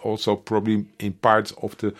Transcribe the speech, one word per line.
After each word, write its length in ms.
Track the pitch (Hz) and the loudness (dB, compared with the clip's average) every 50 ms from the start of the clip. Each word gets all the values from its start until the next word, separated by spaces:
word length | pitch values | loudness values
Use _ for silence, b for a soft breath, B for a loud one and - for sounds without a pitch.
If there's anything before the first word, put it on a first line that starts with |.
also 360 | - 110 107 107 - 107 104 98 | -6 -6 -6 -2 0 0 -2 -2
probably 480 | - - 110 107 101 110 110 104 101 - _ - | -2 -2 -2 0 0 0 0 0 -2 -6 _ -8
in 140 | - 101 | -8 -8
parts 420 | 92 - - 110 107 110 107 - - - | -4 0 4 4 4 4 2 0 -6 -10
of 140 | - 101 - - | -10 -10 -8 -6
the 140 | 110 104 - B | -6 -6 -6 B